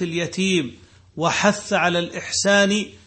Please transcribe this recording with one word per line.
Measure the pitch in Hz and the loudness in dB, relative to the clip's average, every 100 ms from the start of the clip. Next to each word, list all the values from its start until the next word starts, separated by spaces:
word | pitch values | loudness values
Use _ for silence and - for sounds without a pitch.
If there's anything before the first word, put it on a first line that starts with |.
اليتيم | 175 170 165 - 190 180 123 - - - _ - | -4 -4 -4 -2 0 0 -2 -10 -20 -20 _ -4
وحث | 160 - 202 202 - | -2 2 2 0 -2
على | 196 175 175 | 0 2 0
الإحسان | 170 - - - 196 202 196 208 190 - | -2 -8 -6 -2 2 4 4 0 -4 -12